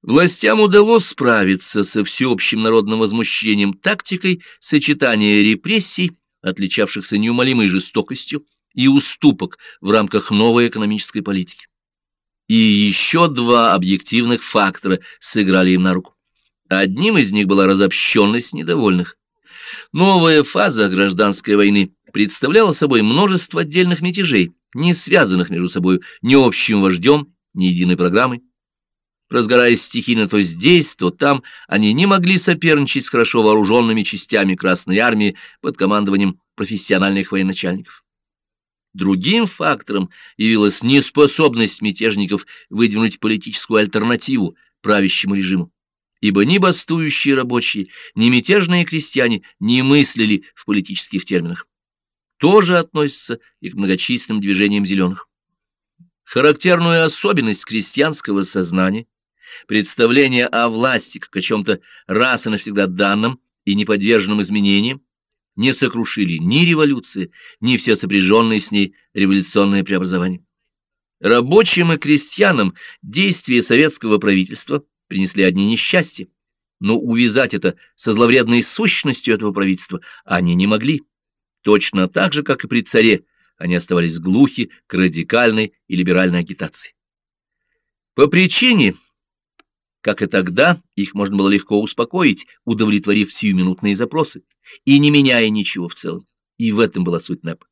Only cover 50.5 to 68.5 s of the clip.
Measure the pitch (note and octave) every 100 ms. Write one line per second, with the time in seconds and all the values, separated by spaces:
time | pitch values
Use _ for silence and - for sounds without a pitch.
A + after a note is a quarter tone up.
50.5 | _ - G#2 F#2 F#2+ - F#2 - F#2 E2+
51.5 | F2 - _ _ _ _ _ _ _ D3
52.5 | G#3 F3+ F3+ E3 D#3 D3 - - A#2 _
53.5 | _ F#2 F#2 G2 F#2 - B2 - G#2+ G2+
54.5 | F#2+ G#2 G2+ F#2+ G2 F#2 F#2 - _ _
55.5 | _ _ _ _ _ _ _ _ B2+ D3
56.5 | D3 F#3 F3 E3+ E3 E3 - - E3 A#2
57.5 | G2+ - A2 G2 - D3+ D#3 - G2 F#2+
58.5 | G2+ F2+ F#2 F#2 G#2 A#2 _ _ _ -
59.5 | - _ G#2+ G2+ - A#2 C3 C3+ B2+ B2
60.5 | A#2 A#2 A2 B2+ A#2+ - - - G2 F#2
61.5 | G#2+ G2 G2 _ - - G2 B2+ A#2+ A2+
62.5 | G#2 - G2+ G2 F2+ G2+ G2+ A2+ C3 _
63.5 | _ - G2+ G2+ G#2 G2+ A2+ F#2+ G#2+ F#2+
64.5 | G#2 G2+ G2+ A2+ C3+ _ _ _ _ _
65.5 | - B2 C3 C3 A2 A2+ - F#2+ E2 E2+
66.5 | C3 E3+ D#3+ D3 C3 - G2 F2 _ -
67.5 | _ A2+ B2 - G#2+ F#2+ G2+ F#2 G#2+ A2+